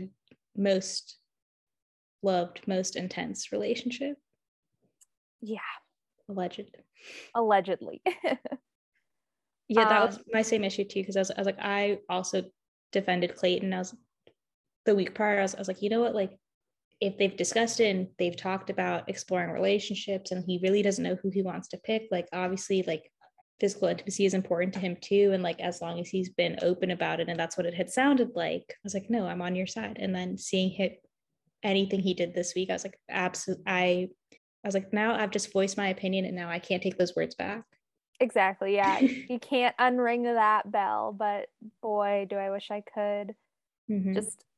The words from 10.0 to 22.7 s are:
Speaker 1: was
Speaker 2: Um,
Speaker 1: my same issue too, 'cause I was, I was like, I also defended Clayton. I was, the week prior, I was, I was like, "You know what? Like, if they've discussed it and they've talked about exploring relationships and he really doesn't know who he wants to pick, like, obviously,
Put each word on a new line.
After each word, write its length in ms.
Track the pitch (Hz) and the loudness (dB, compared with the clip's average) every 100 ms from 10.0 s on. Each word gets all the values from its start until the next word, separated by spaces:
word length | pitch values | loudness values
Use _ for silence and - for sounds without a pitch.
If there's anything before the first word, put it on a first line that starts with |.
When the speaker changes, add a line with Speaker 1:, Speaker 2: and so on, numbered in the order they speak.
Speaker 1:
was 140 | 214 196 | 4 0
Speaker 2:
Um, 60 | - | -2
Speaker 1:
my 100 | 220 | 0
same 220 | 220 220 | 2 2
issue 200 | 196 196 | 0 -2
too, 200 | 196 196 | -4 -4
'cause 120 | 190 190 | -2 0
I 40 | |
was, 100 | 190 | 0
I 100 | - | 0
was 60 | 196 | -2
like, 120 | 190 | -2
I 400 | 208 202 202 202 - | -2 0 0 0 -2
also 420 | 180 185 190 185 _ _ _ _ | -4 -2 -4 -4 _ _ _ _
defended 440 | 202 190 180 175 - | -2 0 0 0 0
Clayton. 360 | 185 180 196 | 0 2 0
I 60 | 185 | -4
was, 160 | 185 - _ _ _ _ _ _ _ _ | -6 -10 _ _ _ _ _ _ _ _
the 100 | - | 2
week 200 | 202 180 | 2 2
prior, 240 | - 208 202 | 0 2 2
I 20 | |
was, 120 | 190 | 0
I 40 | - | -2
was 100 | 190 | -8
like, 140 | 185 | -4
"You 80 | 202 | 0
know 100 | 226 | 2
what? 140 | 240 | 2
Like, 240 | 196 190 - _ _ _ _ _ - | 0 -2 -6 _ _ _ _ _ -4
if 180 | 196 196 | -2 2
they've 180 | 196 190 | 0 2
discussed 440 | 180 226 233 233 | 0 2 2 4
it 100 | 220 190 | 4 2
and 120 | 185 - | -2 -2
they've 180 | 175 170 | -2 -2
talked 340 | 185 190 - | -4 -4 -4
about 380 | 190 180 170 - | -2 0 -2 -4
exploring 420 | - - 180 170 | -8 -2 -2 0
relationships 800 | 160 190 208 - 196 - 190 196 | 0 2 2 0 -6 -4 -4 -4
and 120 | 185 | -6
he 160 | 180 180 | -2 0
really 200 | 185 202 | 2 4
doesn't 220 | 202 185 | 2 0
know 120 | 175 180 | -2 -2
who 140 | 196 | -2
he 120 | 196 | -2
wants 260 | 185 175 - | -2 -4 -10
to 100 | 190 | -10
pick, 300 | - 220 220 | -4 -4 -2
like, 180 | 180 175 | -4 -4
obviously, 500 | 180 180 190 - | -4 -2 -2 -2